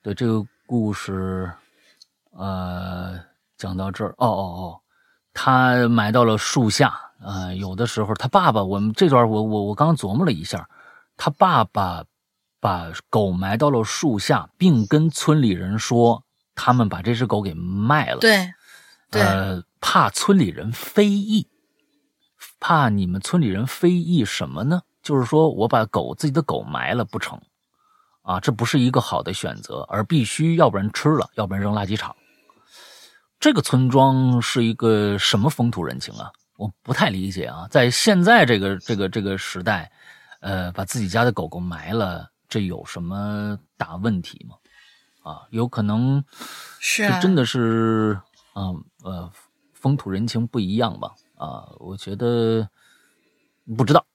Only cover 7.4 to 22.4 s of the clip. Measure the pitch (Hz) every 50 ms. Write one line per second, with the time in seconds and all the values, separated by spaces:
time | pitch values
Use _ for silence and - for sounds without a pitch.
7.4 | 92 92 92 92 98 95 95 95 117 120 - - 107 101 110 - - 131 - 202
8.4 | 185 160 113 110 98 92 98 98 104 107 110 - 190 170 139 123 120 113 110 107
9.4 | 110 110 107 107 101 101 104 - 147 160 165 131 - 98 95 131 185 170 113 76
10.4 | 82 - - 98 - - _ - - - - - _ _ _ _ - - 147 _
11.4 | 202 185 170 131 110 - _ 107 98 90 87 80 80 _ _ _ _ _ _ _
12.4 | _ _ _ _ - 104 95 87 85 82 82 - _ _ - 113 104 95 90 90
13.4 | 95 95 101 113 147 147 139 120 110 107 - - - 156 117 101 95 - 151 113
14.4 | 85 - _ _ 175 190 156 117 107 98 - 151 156 165 - - - - 151 156
15.4 | 135 113 95 85 90 92 101 110 - - 131 117 120 117 117 113 _ _ _ _
16.4 | _ _ _ - - - 123 127 117 98 90 87 90 110 120 113 127 107 - 104
17.4 | 104 98 80 80 85 90 92 98 104 117 147 151 123 65 62 64 - 226 214 196
18.4 | 185 180 180 _ _ - - - - _ _ _ _ _ - 107 104 98 98 95
19.4 | 95 95 92 90 - _ _ _ - - - 190 147 104 - - - - 202 196
20.4 | 139 92 78 - 78 110 117 - - - - - 208 208 202 202 202 220 214 220
21.4 | - _ _ _ _ _ _ _ _ _ _ _ _ _ _ _ _ _ _ _